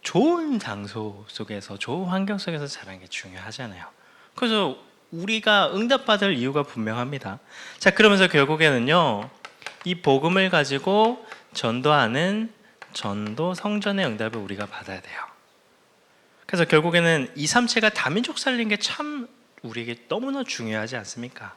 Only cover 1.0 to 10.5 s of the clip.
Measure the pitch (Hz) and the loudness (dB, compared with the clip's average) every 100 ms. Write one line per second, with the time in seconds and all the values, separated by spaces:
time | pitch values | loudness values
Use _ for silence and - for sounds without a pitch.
1 | 107 101 101 - 107 104 - 98 - 143 | -10 -12 -18 -14 -10 -10 -12 -12 -6 -6
2 | 185 185 196 208 190 160 143 - 98 95 | -2 -2 -2 -4 -6 -6 -8 -12 -14 -18
3 | 92 - 98 92 98 110 123 90 - _ | -12 -12 -12 -14 -14 -12 -12 -14 -18 _
4 | _ _ - - 240 220 175 131 - _ | _ _ -20 -4 0 2 0 -4 -14 _
5 | _ 165 190 220 214 208 165 185 233 269 | _ -10 -4 -2 4 4 4 0 0 0
6 | 262 208 196 147 123 143 139 - 107 113 | 2 2 2 0 0 -2 -2 -4 -4 -4
7 | 123 139 101 98 _ - - - - 185 | -6 -6 -10 -12 _ -20 -18 2 2 8
8 | 214 202 185 156 139 156 156 131 120 170 | 8 8 6 6 4 6 4 4 4 4
9 | 156 104 117 - - - - - - 175 | 4 2 -4 -14 -20 -16 -16 -12 -6 -2
10 | 151 135 156 185 190 | 4 4 4 2 4